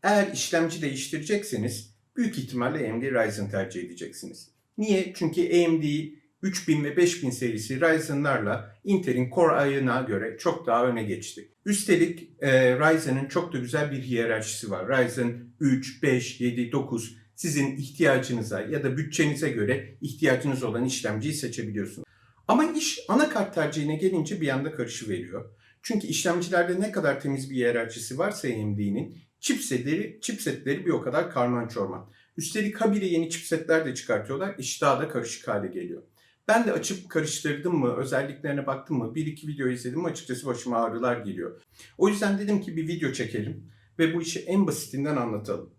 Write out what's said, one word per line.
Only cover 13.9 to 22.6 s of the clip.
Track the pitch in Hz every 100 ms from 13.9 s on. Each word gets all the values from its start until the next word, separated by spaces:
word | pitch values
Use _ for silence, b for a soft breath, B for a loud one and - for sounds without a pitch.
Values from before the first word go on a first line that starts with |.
bir | 135
hiyerarşisi | 123 120 113 113 107 - 107
var. | 92 98
Ryzen | 131 120 131 120 120 - -
üç, | 143 127 - -
beş, | 147 127 120 -
yedi, | 123 120 117
dokuz | - 107 113 - B B
sizin | - 170 143 139 135
ihtiyacınıza | 135 - 160 131 123 120 107 -
ya | 107 104
da | 135 123
bütçenize | - - 151 147 151
göre | 117 104 104 - -
ihtiyacınız | - - 156 127 143 127
olan | 120 110
işlemciyi | 127 - 110 107 139
seçebiliyorsunuz. | 151 123 - 107 104 95 - - b b b -
Ama | 233